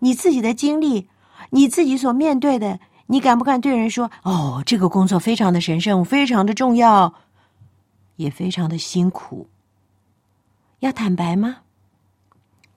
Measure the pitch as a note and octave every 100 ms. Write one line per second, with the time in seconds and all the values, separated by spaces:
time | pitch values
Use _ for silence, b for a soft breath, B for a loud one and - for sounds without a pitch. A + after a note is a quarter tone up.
0 | B3+ B3 F4+ B3+ A3+ A#3+ C#4+ D4+ D4+ A3
1 | - B B B B C4 C#4 F4+ D4 C4
2 | C4 B3 D#4 C4 C#4+ B3 G#3 F#3 b b
3 | b C4 C4 A#3+ B3+ B3+ C#4 A#3+ A3 A#3+
4 | A#3 B F#3 F3+ C#3+ B2 C#3 A3+ F3+ G3
5 | F#3+ F#3+ A3+ A#3 G3 F3 E3+ D#3+ G#3 F#3+
6 | E3+ C#4 C4+ A3+ G3+ G#3+ C4 A#3+ A#3 G3+
7 | E3+ b b b b b - _ _ _
8 | _ - D3 - F3+ F3+ D#3+ E3 - F3
9 | F#3 - - - - _ _ _ _ _
10 | _ _ _ _ _ _ _ - C4 B3+
11 | G#3 F3+ E3+ F3+ A3+ B3+ _ _ _ _
12 | _ _ _ _ _ _ _